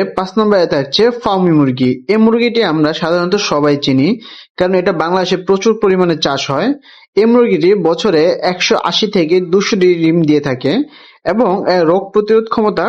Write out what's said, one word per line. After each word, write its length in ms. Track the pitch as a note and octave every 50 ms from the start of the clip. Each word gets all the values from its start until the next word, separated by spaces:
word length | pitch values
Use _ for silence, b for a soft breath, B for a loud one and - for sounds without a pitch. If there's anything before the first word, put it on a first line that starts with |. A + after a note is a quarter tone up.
| G3 G3 -
পাঁচ 180 | - F#3+ F#3 -
নম্বরে 300 | A3 G#3+ G#3 G#3 F#3+ E3+
থাকছে 360 | D#3+ E3+ D3 C3+ C#3 - - G#3+ A#3+ A#3+ A#3+
ফাউমি 320 | - A3 G3 F#3+ F#3 F3 E3
মুরগি। 380 | D3+ C#3+ C3+ B2+ B2+ C3 B2+ B2+ - - -
এই 100 | G3 A3
মুরগিটি 420 | A3 A3 A3+ A#3+ A#3 A#3+ G#3+ A#3 A3
আমরা 260 | F3+ D#3 D#3+ D3+ D3+ D#3+
সাধারণত 420 | E3 F3+ D#3+ E3+ F3 F3 F3 F#3 G3+ G3+
সবাই 340 | - D#3+ D3 C#3+ D3 D3
চিনি, 320 | C#3 - - C3+ C3 C3+ E3 A#3+ A#3 B B B B B B B
কারণ 200 | - F3+ F#3 F#3+
এটা 180 | F#3 F3 F#3+ F#3+
বাংলাদেশে 440 | D#3+ D#3 E3+ F3+ F#3+ F#3 F3+ F#3+ E3+
প্রচুর 340 | F3 - G3 F#3+ F#3+ A3+ A3 A3+
পরিমাণে 360 | - G3 F#3 F#3 F3+ F3 E3
চাষ 260 | D3 - D#3+ C#3 C3+ - -
হয়। 200 | C#3 C#3+ F3+ B3 C#4+ C#4 B B B B B B B
এই 100 | F#3+ G#3+
মুরগিটি 440 | A3+ A#3 B3 A#3+ A3+ F#3+ D#3+ D#3 F3 G#3 G3+ E3+
বছরে 380 | D#3+ E3+ E3 - A3 F3 D3+ D#3 F3+ - - -
একশো 320 | F#3 F3+ F3+ - - A3 - -
আশি 220 | - E3+ - A3+ G3+
থেকে 280 | - G3 E3 D3+ F3 F#3 F3+
দুশোটি 420 | E3+ E3+ G3+ G3+ - - G3 F3+ F3+ F3+
ডিম 220 | E3 E3 D#3+ E3 E3+ E3
দিয়ে 200 | D3 D3+ D3 C#3+
থাকে 300 | C#3+ B2+ B2 - C3+ D#3+ A#3+ D4 B B B B B B B B
এবং 260 | D#3+ F3+ G#3+ B3+ G3 F3+ G3+ -
এর 160 | - F3+ F#3 E3+
রোগ 160 | D#3 E3+ G3 F#3+ G3
প্রতিরোধ 360 | - G#3+ G#3 - A3 A3 A3 A3
ক্ষমতা 360 | - - G#3+ G#3 F#3+ E3+ E3